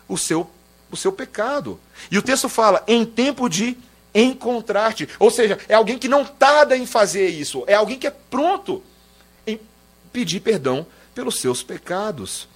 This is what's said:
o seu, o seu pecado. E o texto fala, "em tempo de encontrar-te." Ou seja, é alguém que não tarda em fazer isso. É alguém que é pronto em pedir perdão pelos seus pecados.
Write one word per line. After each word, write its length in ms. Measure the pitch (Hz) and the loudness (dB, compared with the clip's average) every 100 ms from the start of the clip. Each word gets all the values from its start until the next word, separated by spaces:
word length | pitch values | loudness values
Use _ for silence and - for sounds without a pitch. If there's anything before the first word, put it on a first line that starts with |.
| - | -10
o 120 | 185 | -6
seu, 320 | - 160 - _ _ _ - | -2 -2 -4 _ _ _ -18
o 60 | - | -6
seu 120 | 190 | -6
pecado. 720 | 226 262 - 233 285 123 - _ - - | -6 -10 -6 -4 -4 -8 -12 _ -20 -4
E 60 | 196 | -2
o 40 | |
texto 280 | 226 269 254 | 0 -2 -2
fala, 340 | - 214 180 - | 2 4 4 4
"em 200 | 233 226 | 2 2
tempo 420 | 226 269 247 247 | 0 -2 0 -4
de 300 | 165 233 247 - _ _ | -2 -4 -6 -16 _ _
encontrar-te." 960 | 208 254 254 233 233 - 202 220 214 151 - | 2 2 2 -4 -4 -2 0 0 -2 -8 4
Ou 140 | 208 | 4
seja, 260 | 226 214 190 - | 4 0 0 2
é 40 | |
alguém 240 | 214 214 247 | 4 4 -2
que 120 | 262 | 0
não 160 | 285 - | 0 0
tarda 500 | - 269 302 262 262 | 4 6 6 6 4
em 100 | 247 | 0
fazer 440 | 233 202 190 185 | 0 2 2 0
isso. 340 | 160 139 135 120 | -2 -8 -4 2
É 60 | |
alguém 240 | 202 214 262 | 4 2 -2
que 100 | 285 | -8
é 40 | |
pronto 720 | - - 247 330 392 - - - _ _ _ _ _ 220 | -8 -8 -2 -2 -2 -6 -10 -10 _ _ _ _ _ -10
em 100 | 220 - _ _ _ _ | -10 -10 _ _ _ _
pedir 300 | 247 175 185 | -6 -4 -4
perdão 440 | 226 190 131 135 165 _ _ 247 | -2 -2 0 -4 -6 _ _ -10
pelos 240 | 254 - | -8 -4
seus 240 | 127 123 | -4 -4
pecados. 840 | - 185 - 180 214 143 92 - - | -8 -14 -8 -6 -6 -8 -10 -12 -16